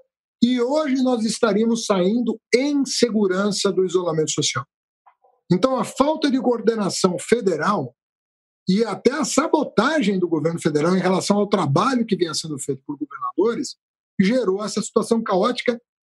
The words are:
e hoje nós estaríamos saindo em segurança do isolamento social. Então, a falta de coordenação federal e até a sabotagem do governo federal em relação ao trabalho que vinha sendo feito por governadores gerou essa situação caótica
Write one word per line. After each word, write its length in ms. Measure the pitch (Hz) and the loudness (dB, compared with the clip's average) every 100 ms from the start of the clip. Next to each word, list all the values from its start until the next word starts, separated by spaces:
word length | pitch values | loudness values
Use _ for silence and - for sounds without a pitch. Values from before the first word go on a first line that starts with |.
| _ _ _ - | _ _ _ 0
e 180 | 240 247 | 2 2
hoje 420 | 240 302 302 262 | 0 0 0 0
nós 220 | 254 240 | 0 0
estaríamos 600 | 220 - 226 196 226 226 - | -2 0 0 2 0 0 0
saindo 540 | 196 180 240 233 220 _ | 0 2 0 -2 -4 _
em 300 | 247 294 285 | 0 2 0
segurança 880 | 262 - 240 214 190 185 208 196 202 | -2 0 0 2 0 0 -2 0 -2
do 120 | 180 | 0
isolamento 460 | 185 185 175 160 151 | 0 0 0 -2 -2
social. 360 | - 139 131 - _ _ _ _ _ _ _ - | -2 -2 -4 -8 _ _ _ _ _ _ _ -2
Então, 260 | 180 262 254 | 2 2 0
a 80 | |
falta 460 | - - 285 311 294 | -2 0 0 2 0
de 100 | 240 | 0
coordenação 800 | 208 233 214 220 185 - 190 175 | 0 0 0 0 -2 0 0 0
federal 760 | - 233 190 151 165 202 131 - _ _ _ _ _ _ - | 0 0 2 -2 0 -2 -4 -12 _ _ _ _ _ _ 0
e 160 | 196 | 0
até 280 | 226 - 240 | 0 0 0
a 120 | 302 | 0
sabotagem 920 | 240 - 311 311 - - 254 311 208 185 | 0 0 0 -2 -2 0 2 2 2 0
do 100 | 170 | 0
governo 320 | 160 160 170 | 0 -2 -2
federal 340 | 165 147 170 | -2 0 2
em 60 | 190 | 2
relação 380 | 180 180 - 202 | 2 0 2 0
ao 100 | 202 | 2
trabalho 560 | 196 143 151 240 254 | 0 2 2 2 0
que 120 | 226 175 | -2 -2
vinha 180 | 165 | -2
sendo 240 | 143 156 139 | -4 -8 -8
feito 240 | - 135 - | -8 -8 -10
por 120 | 143 | -10
governadores 800 | 147 - - - 220 190 131 - _ _ _ - | -10 -8 -6 -2 -2 -2 -8 -14 _ _ _ 0
gerou 420 | 190 254 190 196 | 2 2 0 -2
essa 200 | 208 208 | -2 -6
situação 400 | - 220 - 226 | -2 0 0 0
caótica 580 | 226 185 226 247 - 233 _ _ | 0 0 0 0 -2 -4 _ _